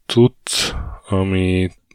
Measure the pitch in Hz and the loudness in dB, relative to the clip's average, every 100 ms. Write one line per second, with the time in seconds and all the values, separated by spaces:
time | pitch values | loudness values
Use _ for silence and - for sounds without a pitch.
0 | - 117 123 - - - - - - - | -2 4 4 2 -8 -4 -4 -6 -10 -12
1 | - 95 95 95 92 92 92 - _ | -4 -2 0 0 0 0 -2 -6 _